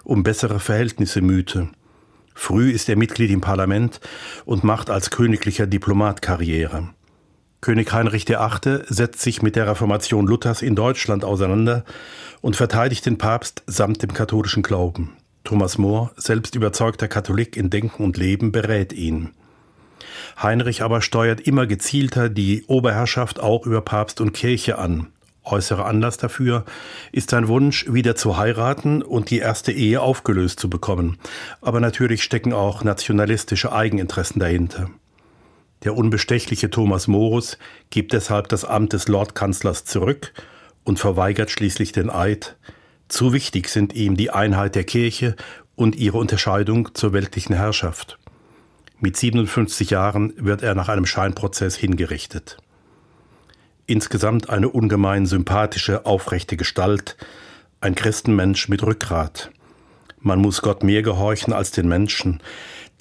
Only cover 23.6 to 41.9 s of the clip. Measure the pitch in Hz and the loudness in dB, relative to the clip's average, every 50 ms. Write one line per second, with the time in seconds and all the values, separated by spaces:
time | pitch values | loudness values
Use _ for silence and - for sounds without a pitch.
23.6 | - 117 110 110 - - 110 104 107 - - - 113 104 - - - 120 127 104 | 2 0 0 0 0 0 -2 -2 -2 -2 -4 -2 -2 -2 0 0 0 0 0 0
24.6 | - 120 - - 92 87 85 78 78 - _ _ _ _ _ _ _ - 101 98 | 0 -2 -2 -2 -2 -2 -2 -2 -4 -8 _ _ _ _ _ _ _ -2 -2 0
25.6 | 95 - 95 95 95 107 110 107 113 120 - - - 117 - - 127 123 120 117 | 0 0 -2 -2 0 0 2 2 2 0 0 -2 -4 -6 -2 0 0 2 2 0
26.6 | 107 - - - - - - - - - - 131 - - 123 120 113 107 117 135 | -2 -6 -12 -18 -16 -16 -18 -18 -16 -6 -4 -4 -2 2 2 2 2 4 4 4
27.6 | 139 143 143 - - - 117 127 117 120 113 - - 110 90 90 104 113 110 113 | 4 4 2 0 -2 0 0 2 2 2 2 2 0 0 0 2 0 0 0 0
28.6 | 113 131 143 - - 147 151 147 - - 131 113 104 - 123 107 - 113 113 - | 0 0 -2 0 0 0 0 0 0 0 -2 -2 0 0 0 0 0 0 -2 0
29.6 | - 127 98 143 117 107 117 135 127 127 127 - - - 101 92 92 87 - - | -2 -2 0 2 2 2 4 4 2 0 0 0 0 0 2 2 2 0 -2 -2
30.6 | - 90 90 87 - - 95 90 85 85 87 - - - - - - - - - | -4 -4 -4 -4 -2 -2 0 0 0 -2 -2 -6 -10 -14 -14 -14 -14 -16 -16 -6
31.6 | - 123 113 117 120 117 110 - 127 113 113 104 - - 123 113 - 123 117 104 | -4 0 2 2 2 2 2 0 0 0 0 -2 0 -2 -2 -2 0 0 0 0
32.6 | 98 101 104 - - 104 98 - - - 104 101 104 101 113 107 - - 101 - | 0 0 0 0 0 0 0 0 -2 0 2 2 4 2 2 -2 -2 -2 -2 -2
33.6 | - - - 107 110 107 104 98 92 90 - 95 87 - - 98 92 85 87 90 | -2 -2 0 0 0 0 0 -2 -2 -2 -4 -4 -4 -2 -2 0 0 2 2 2
34.6 | 87 85 - 92 92 90 - - _ _ _ _ _ _ _ _ _ _ _ _ | 0 -2 -2 -6 -8 -8 -8 -14 _ _ _ _ _ _ _ _ _ _ _ _
35.6 | _ _ _ _ - 107 107 120 113 110 107 104 - - 120 117 - - 110 - | _ _ _ _ -4 -2 0 2 2 2 2 2 2 0 0 0 0 -2 -2 -2
36.6 | - 101 - 117 107 98 95 95 - 104 98 104 113 110 113 120 113 - - - | -2 -2 0 2 2 2 2 2 2 2 4 4 4 2 2 0 -2 -4 -10 -14
37.6 | - - - - _ _ - 110 101 - 127 107 - - 107 104 98 - 110 95 | -18 -20 -20 -20 _ _ -4 -2 0 0 0 0 0 0 0 0 0 0 -2 -2
38.6 | - - 113 104 110 107 107 95 - 110 101 98 104 - - - 104 98 92 - | -2 0 0 0 2 2 0 -2 0 2 2 2 0 -2 -4 -4 -2 -2 -2 0
39.6 | - 98 92 - - - - 95 92 120 143 - - - - - - - - - | -2 -2 -2 -2 -6 -4 -2 0 0 0 0 -2 -6 -14 -18 -20 -20 -20 -20 -20
40.6 | - - _ _ _ - 98 - - 101 90 92 92 101 104 - 107 - - - | -20 -20 _ _ _ -2 -2 0 0 0 2 2 2 2 2 0 -2 -2 -2 -2
41.6 | 104 95 - - 107 - | -2 0 0 -2 -4 -2